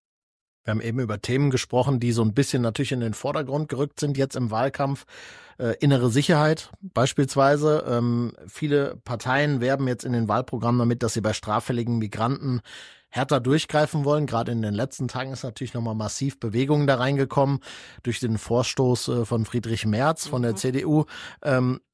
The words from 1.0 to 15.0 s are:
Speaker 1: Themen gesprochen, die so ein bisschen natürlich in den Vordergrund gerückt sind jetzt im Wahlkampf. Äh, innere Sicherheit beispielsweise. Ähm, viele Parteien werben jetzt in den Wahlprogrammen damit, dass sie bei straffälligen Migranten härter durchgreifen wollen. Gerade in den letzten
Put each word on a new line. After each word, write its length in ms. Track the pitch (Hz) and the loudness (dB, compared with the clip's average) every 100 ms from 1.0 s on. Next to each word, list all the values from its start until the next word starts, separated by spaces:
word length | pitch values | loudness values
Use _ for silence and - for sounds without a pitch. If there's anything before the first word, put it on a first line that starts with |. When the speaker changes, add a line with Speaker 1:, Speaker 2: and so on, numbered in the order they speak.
| 117 104 | -4 -4
Speaker 1:
Themen 300 | - 127 143 | -2 2 2
gesprochen, 500 | 127 - 123 131 131 | 2 0 0 2 2
die 120 | 120 | 2
so 100 | 117 | 2
ein 140 | 110 104 | 2 2
bisschen 260 | 139 135 | 2 0
natürlich 300 | 117 110 135 | 0 -2 -2
in 80 | 127 | -2
den 160 | 113 104 | -4 -4
Vordergrund 520 | 135 151 131 143 151 | -4 -4 -2 -4 -2
gerückt 320 | 127 143 - | -2 -4 -2
sind 160 | 147 135 | -2 0
jetzt 200 | 135 135 | 0 0
im 160 | 120 | -2
Wahlkampf. 540 | 110 135 - 139 139 - - - - - - | 0 0 0 -2 -4 -10 -20 -20 -20 -20 -4
Äh, 180 | 120 - | -2 2
innere 320 | 143 135 123 | 4 6 4
Sicherheit 580 | 120 147 156 151 156 - - | 4 4 4 4 2 -4 -16
beispielsweise. 1040 | 190 - 123 - 135 139 135 147 151 151 - | -4 0 2 2 2 4 4 6 4 2 2
Ähm, 460 | 120 120 120 120 - 87 | 0 2 0 -2 -6 -18
viele 480 | - 151 143 143 - | -6 0 2 0 -4
Parteien 560 | - 117 131 135 147 139 | -8 -6 0 0 2 2
werben 280 | 120 135 131 | 0 0 0
jetzt 180 | 120 135 | -2 -2
in 80 | |
den 140 | 120 107 | 0 2
Wahlprogrammen 500 | 107 127 123 113 123 | 0 0 -2 0 2
damit, 240 | 120 120 | 2 0
dass 120 | 117 | -2
sie 80 | 117 | -2
bei 120 | 107 | -2
straffälligen 640 | 101 - 107 - 120 117 117 | -2 -2 -2 -2 -4 -2 -2
Migranten 640 | 107 104 117 139 139 123 - - - - _ | -2 -2 -2 -2 -4 -4 -6 -16 -20 -20 _
härter 300 | - - 139 | -4 0 0
durchgreifen 680 | 120 151 - 151 151 151 139 | 2 0 2 2 2 0 0
wollen. 220 | 151 147 | 2 0
Gerade 240 | 117 117 | -2 -2
in 100 | 117 | -2
den 140 | 107 104 | -2 -2
letzten 320 | 135 - | -4 -4